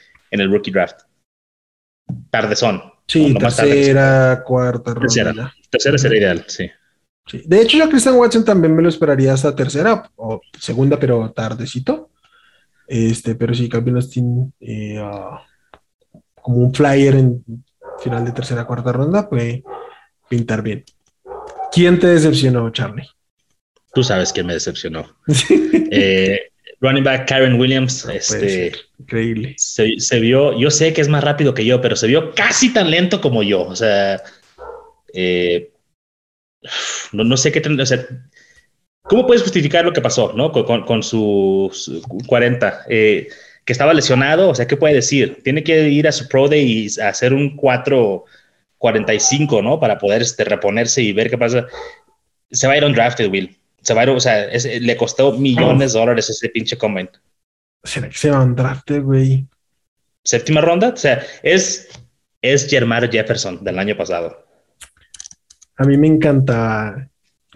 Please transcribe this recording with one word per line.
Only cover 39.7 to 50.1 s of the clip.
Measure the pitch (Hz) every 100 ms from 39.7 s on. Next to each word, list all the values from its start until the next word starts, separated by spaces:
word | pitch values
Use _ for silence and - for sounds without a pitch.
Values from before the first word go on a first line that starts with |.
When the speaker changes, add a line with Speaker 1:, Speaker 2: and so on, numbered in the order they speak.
| 170 175
Speaker 1:
lo |
que | 160
pasó, | 123 - 107
no? | 110 123
Con, | 123 110
con, | 117 95
con | 113
su, | 107 113 107 101 98 95 95
su | - - 80 - 92 -
cuarenta, | 120 120 120 107 - -
eh, | 110 107 101 - - - _
que | -
estaba | 123 143
lesionado, | 160 - 127 135 160 190
o | 123
sea, | 120
¿qué | 143
puede | 156 143
decir? | - 139 110 -
Tiene | - 147
que | 156 160 156
ir | 143 151
a |
su | - 120
pro | 135 143
day | 151 131 113 104
y | -
hacer | 104 - 123
un | 135 143 147
cuatro | 135 123 135 139 110 92 - _ _ _ _ _
cuarenta | 120 110 104
y | 107
cinco, | - 135 147 113
¿no? | 107 156
Para | 127 101
poder, | 101